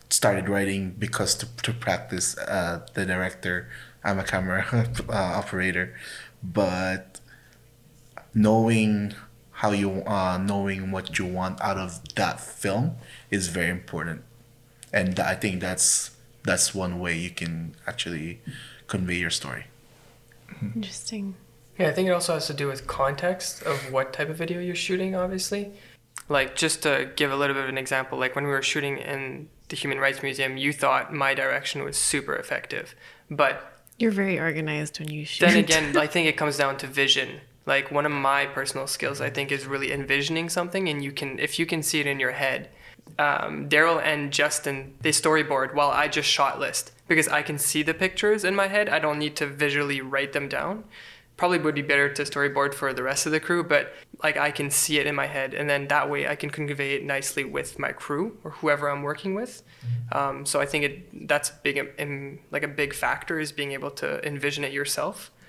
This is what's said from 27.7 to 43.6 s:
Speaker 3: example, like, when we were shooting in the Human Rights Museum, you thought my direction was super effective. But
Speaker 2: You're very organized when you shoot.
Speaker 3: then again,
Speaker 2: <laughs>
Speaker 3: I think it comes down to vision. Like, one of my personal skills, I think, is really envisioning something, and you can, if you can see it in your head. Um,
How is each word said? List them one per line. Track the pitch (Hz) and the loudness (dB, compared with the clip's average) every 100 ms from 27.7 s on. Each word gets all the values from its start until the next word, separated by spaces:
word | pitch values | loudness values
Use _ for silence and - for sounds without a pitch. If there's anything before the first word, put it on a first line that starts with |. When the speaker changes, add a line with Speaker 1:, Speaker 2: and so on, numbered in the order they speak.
| 135 | -4
Speaker 3:
example, | 131 135 131 131 | 0 -2 -2 -2
like, | 127 135 | -2 0
when | 143 | 0
we | |
were | 135 | 0
shooting | 135 151 139 135 | 0 0 -2 -4
in | - 139 135 135 151 - - | -4 -6 -6 -10 -14 -18 -10
the | 151 | -6
Human | 143 135 | -2 2
Rights | 135 135 | 2 2
Museum, | 139 135 131 131 | -2 -2 -2 0
you | 139 | -2
thought | 143 139 131 - | 2 4 4 2
my | 156 139 | 0 2
direction | 135 135 131 - 143 | 2 0 0 -2 -6
was | 143 143 | -4 0
super | - 143 139 - | 0 0 0 -4
effective. | - - - - - - - - - | -2 -6 -4 -8 -10 -16 -20 -20 -6
But | 147 135 - - - _ - | 2 2 2 -8 -20 _ -2
Speaker 2:
You're | 226 | 0
very | 196 196 160 | 2 0 0
organized | 165 156 156 151 151 - | 0 -2 -2 -2 -4 -6
when | 151 | -8
you | 151 147 | -8 -8
shoot. | - 175 | 4 6
Speaker 3:
then | 208 | 6
again, | 196 160 147 - | 6 4 4 2
Speaker 2:
<laughs> | 147 | 2
Speaker 3:
I | |
think | 175 160 | 4 4
it | 147 | 4
comes | 147 143 | 2 2
down | 139 135 | 0 0
to | 139 | -2
vision. | 139 139 135 127 - - - - | 2 4 4 0 -6 -18 -8 0
Like, | 139 139 | 2 2
one | 143 147 | 2 2
of | |
my | 147 135 139 139 | 2 4 4 2
personal | 139 135 135 139 | -2 -4 -4 -4
skills, | - 139 139 | -2 -2 -2
I | 139 | -4
think, | 135 135 | -2 -2
is | 139 135 | -2 -2
really | 139 139 | -4 -2
envisioning | 139 139 139 143 165 165 | -2 0 0 2 -2 0
something, | 180 175 196 185 | -2 -2 0 -2
and | 143 | -2
you | 139 | -4
can, | 139 139 127 | -6 -6 -4
if | - - | -2 -2
you | 165 | 0
can | 165 | 0
see | 151 156 | 0 0
it | 143 | 0
in | 139 | 0
your | 127 | 0
head. | 123 135 131 - - - - - - | 0 -2 -2 -6 -18 -20 -20 -8 0
Um, | 147 143 - 147 | 2 2 -2 -4